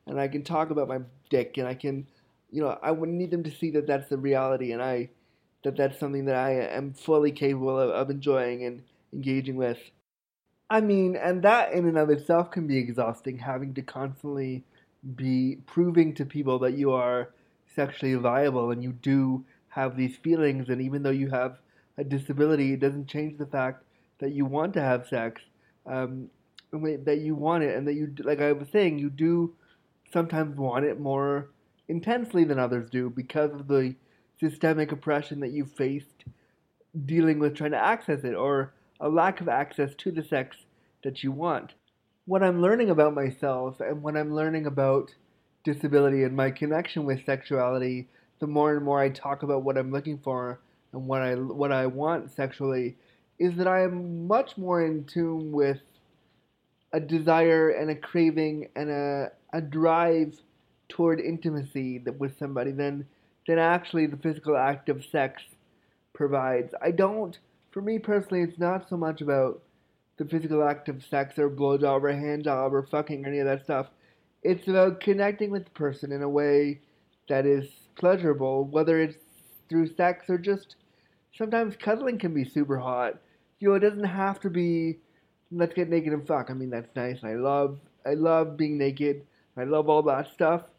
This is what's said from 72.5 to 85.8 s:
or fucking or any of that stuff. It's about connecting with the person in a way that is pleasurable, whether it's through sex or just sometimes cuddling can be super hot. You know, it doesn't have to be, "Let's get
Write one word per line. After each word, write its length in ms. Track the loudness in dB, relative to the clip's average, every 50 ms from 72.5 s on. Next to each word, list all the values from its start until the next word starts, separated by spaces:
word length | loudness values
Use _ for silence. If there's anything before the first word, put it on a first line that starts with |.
| 0 0 0 0
or 120 | 0 0 -2
fucking 420 | 0 -2 -4 -2 -2 -6 -8 -6
or 40 | -4
any 100 | -4 -2
of 80 | 0 0
that 160 | 0 -2 -2
stuff. 240 | -4 -4 -4 -4 -6 _ _ _ _ _ _ _ _ _ _ 0
It's 240 | 0 0 0 0 0
about 320 | 4 6 6 6 4 0
connecting 520 | 0 0 2 2 2 0 0 -2 -4 -4
with 140 | -4 -6 -8
the 60 | -8
person 400 | -8 -4 -4 -4 -4 -4 -8 -8
in 100 | -6 -4
a 80 | -4 0
way 520 | 0 2 4 4 4 4 4 2 -2 -6 _ _ _ _ _ _ _ _ _ -2
that 160 | 0 2 4
is 240 | 4 4 2 0 -6 -14 -20 -20 _ _
pleasurable, 680 | 0 4 4 4 4 4 2 2 2 0 0 0 0 -2
whether 340 | 0 0 0 2 4 4 4
it's 180 | 2 0 -2 -8 -20 _ _ _ _ _ _ _ _ -2
through 260 | 0 0 0 0 0
sex 340 | 2 2 2 2 0 -4 -4
or 80 | -2 -2
just 380 | 0 -2 -2 -4 -4 _ -20 _ _ _ _ _ _ _ _ _ _ _ _ -8
sometimes 380 | -6 -2 0 0 -2 -2 -6 -6
cuddling 400 | -2 -2 -2 0 0 -4 -4 -2
can 160 | -4 -2 -2
be 100 | -2 -2
super 340 | -2 0 -2 0 0 0 -4
hot. 420 | -2 -4 -2 -2 -2 -2 -4 -6 _ _ _ _ _ _ _ -2
You 100 | 2 2
know, 60 | 4
it 40 | 4
doesn't 240 | 4 2 2 2 -4
have 360 | -4 -2 0 -2 -2 -2 -2
to 80 | -4 -4
be, 500 | -2 0 0 2 0 0 0 -2 -4 -6 _ _ _ _ _ _ _ _ _ -10
"Let's 220 | -2 -2 -2 0 0
get 160 | -2